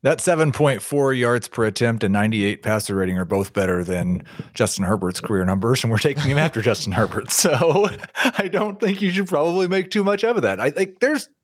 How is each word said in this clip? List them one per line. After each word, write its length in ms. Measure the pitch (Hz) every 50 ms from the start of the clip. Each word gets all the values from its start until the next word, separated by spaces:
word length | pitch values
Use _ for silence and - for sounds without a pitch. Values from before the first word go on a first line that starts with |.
| -
That 180 | 135 160 156
seven 320 | - 180 175 156 160 151 131
point 300 | - 151 147 131 107 -
four 300 | - 147 143 139 135 135
yards 360 | 127 120 120 120 123 117 -
per 160 | - - 113
attempt 400 | 107 101 - 120 117 117 110 110
and 80 | 98 98
ninety-eight 500 | 104 104 110 113 107 98 101 104 - -
passer 320 | 110 110 107 101 - 101
rating 240 | 95 95 92 92 92
are 60 | 92
both 280 | 82 101 98 98 - -
better 300 | 104 95 92 90 90 90
than 400 | 85 92 90 87 90 90 78 - - - - - - _
Justin 300 | - 113 98 - - 95
Herbert's 360 | 87 107 104 92 90 92 -
career 240 | - - 110 95 92
numbers, 380 | 90 98 98 95 117 131 131 -
and 80 | 113
we're 80 | 113 107
taking 260 | - 151 139 147 143
him 140 | 139 139 143
after 240 | 156 165 - 113 107
Justin 300 | 123 107 - - 101 98
Herbert. 380 | 113 110 90 90 107 104 -
<laughs> 0 | -
So 560 | - - 185 147 117 175 165 151 185 208 190 123 - - - _ - - 269 - -
I 80 | 196
don't 320 | 185 170 196 214 214 196 196
think 240 | 233 196 202 190 202
you 80 | 190
should 160 | 175 190 202
probably 400 | 180 185 147 151 170 170 190 185
make 240 | 180 185 190 185 185
too 140 | - 208 196
much 180 | 196 202 196 220
of 180 | 226 240 214 135
that. 180 | 101 95 92
I 100 | 113 139
think 300 | 147 180 196 190 190 _
there's 280 | - 269 311 277 - _ _ _